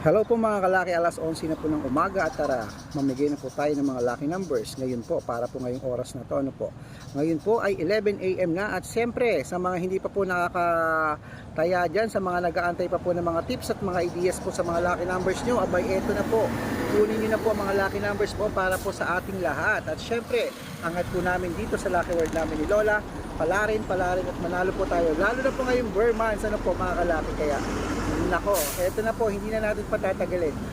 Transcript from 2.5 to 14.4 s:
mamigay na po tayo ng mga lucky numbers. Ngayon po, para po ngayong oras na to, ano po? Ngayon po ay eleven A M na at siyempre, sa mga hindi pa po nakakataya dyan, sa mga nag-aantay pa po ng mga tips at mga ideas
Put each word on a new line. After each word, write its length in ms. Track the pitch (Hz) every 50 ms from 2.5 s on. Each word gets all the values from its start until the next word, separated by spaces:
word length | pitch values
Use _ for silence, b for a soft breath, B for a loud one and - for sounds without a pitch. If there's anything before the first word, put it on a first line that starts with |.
| 135 123 110 104 104 - - -
mamigay 400 | - 151 139 135 131 123 143 147
na 80 | 147 139
po 80 | - 131
tayo 240 | - - 143 151
ng 160 | 151 143 139 139
mga 160 | 131 127 120
lucky 240 | 123 120 120 139 143
numbers. 480 | 170 185 196 165 147 120 107 - -
Ngayon 240 | 131 131 127 127 120
po, 240 | 113 - 170 147 -
para 240 | - 123 117 120 123
po 160 | - 135 131
ngayong 160 | 123 123 135
oras 320 | 139 131 123 120 123 -
na 160 | - 127 117 -
to, 160 | 151 143 139
ano 80 | 135
po? 240 | 123 - 110 98 - B B B B B B B -
Ngayon 240 | 135 147 165 165 156
po 240 | - 196 220 233 -
ay 160 | 202 202 -
eleven 400 | 165 160 208 220 208 208 202 -
A 240 | 185 185 190 - 185
M 80 | 175
na 240 | 160 175 202 214 180
at 80 | 185 170
siyempre, 640 | - - 226 233 240 233 247 247 233 208 156 131 -
sa 80 | 180
mga 240 | 175 180 180 185 175
hindi 240 | 175 185 190 190 -
pa 80 | 190
po 160 | - 196 196 185
nakakataya 1600 | 185 175 175 175 - 185 175 170 170 165 165 160 160 160 160 156 151 147 - - - - - - - - 160 175 185 180 180 170
dyan, 240 | 156 196 226 226
sa 80 | - 220
mga 320 | 190 185 175 175 180 175
nag-aantay 400 | 160 185 175 175 175 175 180 175
pa 80 | 185 170
po 160 | - 180 175
ng 80 | 175 170
mga 240 | 170 165 165 165 -
tips 240 | 247 247 - -
at 80 | 226 -
mga 200 | 208 190 180 180 170 175
ideas 320 | 165 170 175 180 175 -